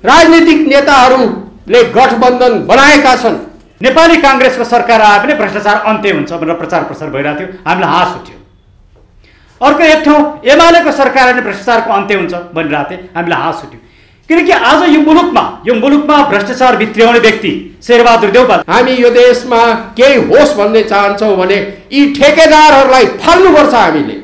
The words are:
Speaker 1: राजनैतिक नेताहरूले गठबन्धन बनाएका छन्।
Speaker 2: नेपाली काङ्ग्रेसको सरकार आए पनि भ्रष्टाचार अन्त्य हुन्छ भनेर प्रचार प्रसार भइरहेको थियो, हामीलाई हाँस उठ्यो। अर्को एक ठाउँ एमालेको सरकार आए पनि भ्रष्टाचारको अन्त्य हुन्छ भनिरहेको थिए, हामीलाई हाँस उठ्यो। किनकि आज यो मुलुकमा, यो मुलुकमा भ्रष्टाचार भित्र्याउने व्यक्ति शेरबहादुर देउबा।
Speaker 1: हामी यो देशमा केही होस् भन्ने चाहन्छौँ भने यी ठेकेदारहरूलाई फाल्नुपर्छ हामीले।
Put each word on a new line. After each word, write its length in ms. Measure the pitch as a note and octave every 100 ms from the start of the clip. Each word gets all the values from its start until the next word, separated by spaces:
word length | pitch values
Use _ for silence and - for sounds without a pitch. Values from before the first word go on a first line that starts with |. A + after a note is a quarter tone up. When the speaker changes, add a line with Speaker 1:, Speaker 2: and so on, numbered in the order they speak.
Speaker 1:
राजनैतिक 540 | G#3+ D4+ D#4+ E4 E4 D#4 D4+
नेताहरूले 1120 | C#4 C#4+ C#4 B3+ B3+ A3 - - - - A3+ A3+
गठबन्धन 600 | G#3+ C4 A#3 B3+ B3 B3 G#3
बनाएका 500 | F3+ A#3 C#4 D4 C4 B3+
छन्। 200 | B3 - - - _ _
Speaker 2:
नेपाली 340 | B3+ C4 E4 E4
काङ्ग्रेसको 480 | C#4 C4+ B3+ B3+
सरकार 360 | A#3 A#3+ A3 A3+
आए 180 | G#3+ G3+
पनि 140 | A#3
भ्रष्टाचार 420 | C#4+ G3+ G3+ G#3 G#3+
अन्त्य 260 | G#3+ G#3+ G3+
हुन्छ 200 | E3 C#3
भनेर 240 | E3 D#3+ E3+
प्रचार 280 | D#3+ E3
प्रसार 260 | D3 - D#3
भइरहेको 280 | C3 D3 D3
थियो, 100 | F#3 - -
हामीलाई 240 | F#3 E3+
हाँस 200 | E3 F3+ -
उठ्यो। 200 | - - _ _ _ _ _ _ _ _ _ _ _ _
अर्को 220 | C4 D4+
एक 160 | E4 D#4
ठाउँ 220 | D4+ D4 D4 -
एमालेको 480 | A#3+ D4 E4+ E4+ D#4+
सरकार 340 | C4 C4+ B3+ B3+
आए 60 |
पनि 100 | B3
भ्रष्टाचारको 500 | G#3 F#3+ - A3+ A3+
अन्त्य 220 | G3+ G3
हुन्छ 200 | G3+ E3+ F3 F3
भनिरहेको 340 | D#3+ D#3 D3 C#3+
थिए, 100 | F3+ -
हामीलाई 280 | E3 E3+ F3
हाँस 180 | E3 -
उठ्यो। 160 | - - _ _ _ _ _
किनकि 240 | E4 E4+
आज 280 | E4 A#3 D4+ F4
यो 120 | D4+
मुलुकमा, 440 | D4+ D#4+ E4+ - - - -
यो 80 |
मुलुकमा 420 | A#3 C4 D4 D4 D4 C#4+
भ्रष्टाचार 480 | G3+ G3+ B3 B3+ G#3
भित्र्याउने 440 | A3 G#3 A3+ A#3
व्यक्ति 320 | A3 - G3+ - - -
शेरबहादुर 480 | - A#3+ A#3 A3+ G#3+
देउबा। 260 | A#3+ B3 F#3+
Speaker 1:
हामी 280 | - G3+ B3+
यो 180 | B3+ A#3+
देशमा 500 | A#3+ B3 A#3+ B3 A#3 A#3 A3 -
केही 240 | - C4 C4
होस् 320 | D#3 G#3+ - G3+
भन्ने 260 | G3+ A3+
चाहन्छौँ 520 | G#3+ G3+ G3+ G3+ G#3+ F#3+
भने 220 | F#3 G3 - - -
यी 200 | C4+ C#4+
ठेकेदारहरूलाई 920 | C#4+ C#4+ D4+ D#4+ D4+ D4+ C#4 C4 C4 A3+ -
फाल्नुपर्छ 540 | - F4 F#4 D4+ C#4+
हामीले। 420 | A#3+ F#3 D3+ A2 G2